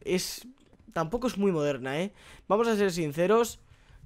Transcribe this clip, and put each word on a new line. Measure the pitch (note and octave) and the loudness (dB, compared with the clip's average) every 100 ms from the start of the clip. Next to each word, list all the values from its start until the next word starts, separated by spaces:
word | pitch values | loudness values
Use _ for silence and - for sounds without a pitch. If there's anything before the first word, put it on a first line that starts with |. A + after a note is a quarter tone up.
es... | - - - - B3 - _ _ - | -4 -2 -4 -10 -16 -20 _ _ -10
Tampoco | - D#3+ A#3 B3 | -6 -4 -2 -4
es | F#3 | 0
muy | G3+ | 0
moderna, | E3 D3 C3+ C3 C#3+ | 2 0 -2 -4 -4
¿eh? | G3 - - - - | -4 -8 -20 -12 0
Vamos | G3+ A#3 | 2 2
a | G#3+ | 2
ser | G3+ | 2
sinceros. | F3 D#3 C#3+ F3 A3 A#3 - - - - - | 0 -2 0 4 4 2 -4 -20 -20 -20 -20